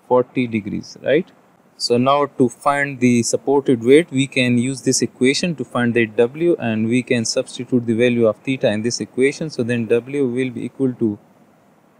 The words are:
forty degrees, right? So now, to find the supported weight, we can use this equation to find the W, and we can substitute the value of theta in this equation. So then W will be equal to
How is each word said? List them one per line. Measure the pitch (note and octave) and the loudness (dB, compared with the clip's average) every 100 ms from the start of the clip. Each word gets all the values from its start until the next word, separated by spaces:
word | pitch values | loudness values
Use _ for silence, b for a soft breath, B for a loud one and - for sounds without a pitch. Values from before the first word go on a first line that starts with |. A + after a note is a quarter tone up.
| - | 0
forty | B2 B2 - B2 | 2 2 -2 -4
degrees, | A2+ G2+ F#2 F2 - | -4 -4 -8 -10 -8
right? | - D3 - _ _ _ _ - | 0 0 0 _ _ _ _ -8
So | - A#2+ | -2 0
now, | B2+ C#3+ C#3 - | 2 2 0 0
to | B2 | 0
find | - C#3+ C#3+ C#3+ C3 | 0 -2 -2 -2 0
the | B2 A#2+ | 2 2
supported | A2+ - - C#3+ C3+ B2+ | 2 -2 0 0 2 2
weight, | A2+ C#3+ F3 | 6 4 4
we | C3 C3+ | -2 -2
can | C3+ B2 B2 | 0 2 2
use | B2 C3 | 0 -4
this | - B2 | -2 0
equation | A#2 - B2+ C#3 F3+ D#3 | -2 0 0 2 -2 -4
to | |
find | B2 B2+ A#2+ | -4 -2 0
the | A#2+ A2 | 0 0
W, | G#2+ A#2+ D3 E3+ E3+ | 0 0 0 0 0
and | A#2 A2 A2 | -2 -2 0
we | B2 | 0
can | A#2+ B2 | 0 -2
substitute | A2+ - B2+ - B2 B2+ A#2 | -2 -4 -6 -8 -2 -2 0
the | |
value | A2+ B2 A#2+ A2+ | 0 2 2 2
of | G#2 | 0
theta | - C3+ B2+ | -4 -2 -2
in | G#2 | -2
this | A2+ - | -4 -6
equation. | B2 - C3+ D3 D#3+ | -6 -2 -2 -2 -8
So | - | -6
then | A#2 A#2+ A2 | -4 -2 0
W | A#2+ A#2+ C#3+ C3 | -2 -2 -4 -2
will | A#2+ C3 | -2 -6
be | A#2 | -6
equal | A#2 - C3 | -10 -4 -4
to | A#2+ A2+ G#2 _ _ _ _ _ _ _ | -2 -4 -4 _ _ _ _ _ _ _